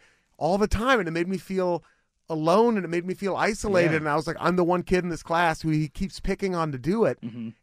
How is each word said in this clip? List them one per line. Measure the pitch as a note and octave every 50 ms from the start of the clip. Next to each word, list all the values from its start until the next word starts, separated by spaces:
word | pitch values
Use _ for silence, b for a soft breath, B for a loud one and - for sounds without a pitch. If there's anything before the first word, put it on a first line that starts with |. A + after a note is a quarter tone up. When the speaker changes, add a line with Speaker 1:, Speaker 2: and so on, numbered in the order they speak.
| _ _ _ _ _ _ _
Speaker 1:
all | - C#3+ D#3+ F#3+
the | G3+ G#3+
time, | G3+ - G3 A3+ C4 C4 A3+
and | F3+ D#3+
it |
made | D#3+ E3 F3
me | F#3 F#3+
feel | E3+ - - F#3+ F#3 F#3 F3+ F3 D#3+ - _ _ _ _ _ _ _ _ -
alone, | E3 D#3 D#3 E3 F3+ G#3+ A#3 A#3+ A3+
and | G3+ F3
it |
made | D#3+ E3+ F3 F3
me | F#3 F3+
feel | - G3 F#3+ E3
isolated. | B2 D#3+ G3 A3 - - G#3 F#3+ F3 E3+ D#3+
Speaker 2:
Yeah. | D#3+
Speaker 1:
And | D#3 D#3 D3+
I | D3
was | D#3+ -
like, | E3+ D#3+ -
"I'm | - E3 F3+
the | F3+ F3
one | E3 F3+ F3+ -
kid | - F3+ F3+ F3
in | F3+
this | D#3+ D3 -
class | - E3 E3+ F3 E3 D#3 -
who | - D#3+
he | D#3 D#3 D#3 C#3
keeps | - - G3 F#3 - -
picking | - G3 G3 - G3+ F#3+ F3+
on | E3+ D#3+ D#3
to | C#3 B2+
do | A#2+ D#3 G3 A#3 G#3
it." | C#3 B2 -
Speaker 2:
Mm-hmm. | - A#2 A2 B2 A2+ A#2 - _